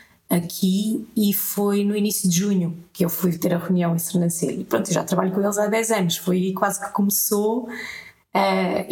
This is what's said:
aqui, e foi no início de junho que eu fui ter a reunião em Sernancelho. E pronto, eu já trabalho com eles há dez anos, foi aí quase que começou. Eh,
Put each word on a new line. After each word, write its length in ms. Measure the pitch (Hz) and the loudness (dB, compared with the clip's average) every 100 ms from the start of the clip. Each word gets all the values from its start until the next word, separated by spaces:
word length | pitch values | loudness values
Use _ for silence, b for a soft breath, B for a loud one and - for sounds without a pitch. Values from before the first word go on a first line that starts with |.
| B B _ | B B _
aqui, 800 | 175 170 - 190 190 214 220 - - | 0 0 0 2 2 0 -2 -2 0
e 160 | 202 | 2
foi 500 | 202 - - 202 202 | 2 -2 0 2 2
no 120 | 202 208 | 2 2
início 320 | 208 208 185 | 0 0 2
de 100 | 170 | 2
junho 360 | 202 196 170 165 - | 2 2 0 -4 -12
que 140 | - 175 | -2 -2
eu 40 | |
fui 280 | - 185 165 | 0 -2 0
ter 160 | 180 | 0
a 40 | 175 | -2
reunião 340 | - 180 170 170 | 0 2 2 0
em 40 | |
Sernancelho. 640 | - 180 170 - - - | 0 0 0 0 -2 -4
E 20 | |
pronto, 260 | 190 226 196 | -2 -2 0
eu 40 | 170 | -2
já 80 | |
trabalho 280 | - 190 190 | 0 0 0
com 100 | 185 | 0
eles 160 | 202 208 | 0 0
há 80 | 208 | 0
dez 240 | 220 226 | 0 0
anos, 260 | 220 180 - | 0 0 0
foi 200 | - 185 | 0 0
aí 160 | 185 | 0
quase 280 | 190 202 190 | 0 -2 -2
que 60 | - | -4
começou. 760 | - 202 - - 208 208 240 240 B B B B B _ | 0 0 0 0 0 0 -2 -4 B B B B B _
Eh, 520 | 196 196 190 185 202 190 | 0 2 2 0 -2 0